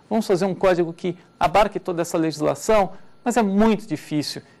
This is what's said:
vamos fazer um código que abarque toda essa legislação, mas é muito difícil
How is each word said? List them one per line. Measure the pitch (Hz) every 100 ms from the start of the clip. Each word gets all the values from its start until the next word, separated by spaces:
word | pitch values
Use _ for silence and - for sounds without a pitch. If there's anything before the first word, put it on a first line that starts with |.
| _
vamos | 220 214
fazer | 185 190
um | 180
código | 190 180 165
que | 165 185 170 _ _
abarque | 170 180 208 185
toda | - 170
essa | 165 175
legislação, | 160 151 151 139 - 220 190 - - -
mas | - 240
é |
muito | 208 196 220 208 -
difícil | 151 - 151 139 147 - _